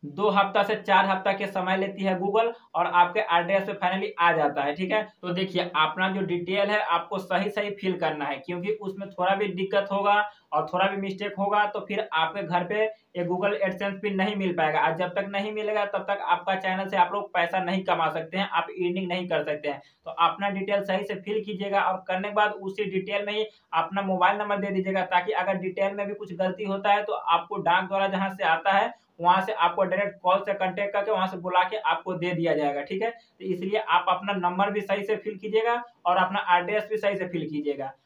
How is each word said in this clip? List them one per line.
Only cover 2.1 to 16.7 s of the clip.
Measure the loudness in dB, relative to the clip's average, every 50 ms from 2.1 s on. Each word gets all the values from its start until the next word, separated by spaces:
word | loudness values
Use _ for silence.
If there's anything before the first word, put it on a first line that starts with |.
| 0
Google | 0 0 2 2 2 2 2 -2 -6 -16 _ _
और | 0 0
आपके | 4 6 6 6 6 4 -2 0 2
एड्रेस | 2 2 2 2 0 0 0
पे | 0 -6
finally | -2 -2 0 0 0 -4 -4 -2 2
आ | 4 4 4
जाता | 4 2 0 0 0 -2
है, | -2 -2
ठीक | -2 -2 0
है। | 0 0 -2 -2 -12 _
तो | -6 -4
देखिए, | -2 -2 -2 -2 0 -2 -2 0 2
अपना | 2 2 2 2 0 0 0
जो | 0 -2 -2
detail | -2 -2 -2 -2 -2 2 2 2 2
है | 2 0
आपको | 2 2 0 0 0 -2 -6 -6
सही | -2 0 0 0 0 0
सही | -2 -4 -4 -4
fill | -6 -4 -2 -2 -2 0
करना | 0 -2 -2 -2 -4
है, | -4 -6
क्योंकि | -6 -6 -8 -6 -4 -2 -4 -4 -4
उसमें | -4 -10 -8 -8 -10 -12
थोड़ा | -4 -2 2 2 2
भी | 2 0 -4 -2
दिक्कत | -4 -4 0 0 0 0 0
होगा | -2 0 2 4 4 4 2 0 -6 _ _ _
और | -2 -2 -2
थोड़ा | 0 0 2 2
भी | 2 0
मिस्टेक | -2 -4 -6 -6 -6 -6 -8 -4
होगा | -2 0 2 4 2 2
तो | 2 0 -6
फिर | -6 -4 -4 -4 -4 -2 0
आपके | 0 0 0 -2 -6 -6
घर | 0 0 -2 0
पे | 0 0 0 0
ये | 0 -2 _ _ _ _ -6 -2
Google | -2 -2 0 0 0 0 2
AdSense | 0 -2 -2 -2 -4 -4 -4 -4
पिन | -4 -2 0
नहीं | 0 0 0 0
मिल | 0 -2 -2 0
पाएगा। | 2 2 2 2 2
और | 2 2 2
जब | 0 -2 -2 0
तक | -2 -4 -2
नहीं | -4 -4 -4 -4 -4
मिलेगा | -4 -4 -2 0 0 -2
तब | 0 -2 -4 -2
तक | -2 -2 -2 0
आपका | 0 0 0 2 -2 -2
channel | 0 0 -2